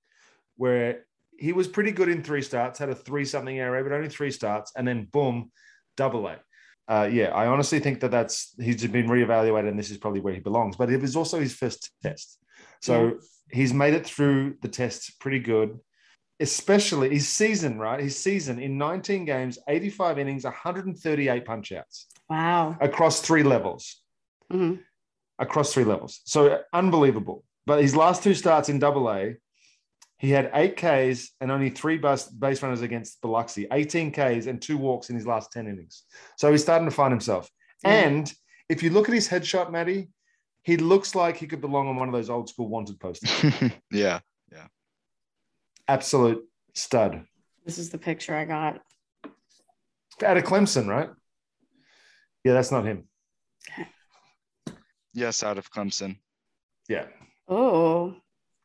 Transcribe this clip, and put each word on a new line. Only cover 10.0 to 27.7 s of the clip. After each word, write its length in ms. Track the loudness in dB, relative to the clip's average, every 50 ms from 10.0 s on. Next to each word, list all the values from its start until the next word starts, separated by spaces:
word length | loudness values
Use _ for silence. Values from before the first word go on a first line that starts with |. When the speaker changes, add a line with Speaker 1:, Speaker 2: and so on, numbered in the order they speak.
| -6 -4 -4 -4
Speaker 1:
where 120 | -4 -4
he 80 | -6 -6
belongs. 360 | -4 -2 0 0 0 -2 -2
But 120 | -2 -2 0
it 120 | 0 0
was 120 | -2 -2 -2
also 240 | -2 -2 -2 -2 -4
his 140 | -4 -4 -4
first 360 | -4 -6 -6 -6 -8 -16 -20 _ _
test. 360 | -8 -8 -8 -10 -16 -20 -20 _ _ _ _ _ -20 -20 _ _
So 260 | -2 2 2 4 4
Speaker 2:
Yeah. 60 | 2 0 -4 -10 _ _ _ _ -6
Speaker 1:
he's 220 | -2 0 0 2 2
made 180 | 2 4 4
it 140 | 4 2 0
through 500 | -4 -2 0 2 4 4 2 0 -2 -6 -8
the 60 | -10 -8
tests 420 | -6 -4 -4 -4 -4 -8 -14 -18
pretty 300 | -14 -10 -6 -4 -4 -2
good, 380 | 0 2 2 2 2 0 -2 -8 _ _ _ _ _ _ _ _ _ _ _ -4
especially 720 | -4 -2 -2 -2 2 2 4 4 4 2 0 0 0 2
his 180 | 2 0 0 0
season, 500 | 0 2 2 2 2 2 0 -2 -2 -2
right? 220 | -4 -4 -4 -2
His 180 | -4 -4 -6 -4
season 400 | -2 -2 -2 -2 -2 -4 -6 -6
in 180 | -6 -6 -4 -2
nineteen 480 | -2 -2 -4 -4 -4 -4 -4 -2 -2
games, 320 | -2 -2 -2 -2 -4 -8 -8 -4 -2
eighty-five 500 | -2 0 -2 -2 -4 -2 -2 -2 0 -2
innings, 280 | -4 -4 -4 -6 -6
a 40 | -8
hundred 360 | -10 -8 -8 -6 -6 -6 -6
and 120 | -8 -8 -6
thirty-eight 460 | -2 -2 0 0 0 0 0 -2 -4
punch 260 | -8 -10 -10 -10 -12
outs. 340 | -12 -14 -14 _ -20 -20 -20 _ _ _ _ -6
Speaker 2:
Wow. 480 | -4 -2 0 2 2 2 0 0 -2 0
Speaker 1:
Across 400 | 0 0 2 4 4 4 2 2
three 240 | 0 2 4 4 6
levels. 580 | 6 4 2 0 -2 -8 -10 -14 -18 -20 _ _ _ _ _ _ _ _ _ _ -4
Speaker 2:
Mm-hmm. 280 | -2 0 0 0 -2 -4 -8 _ _ _ _ _ _ _ _ _ _ -6
Speaker 1:
Across 340 | -4 -2 0 0 0 2 2
three 100 | 2 2
levels. 380 | 2 2 0 -4 -8 -16 -16 -8
So 360 | 0 4 6 6 6 4 2 -4 -2
unbelievable. 720 | 0 2 2 4 4 6 4 4 4 2 -2 -8 -12 -14 _ _ _ _ -2
But 160 | 2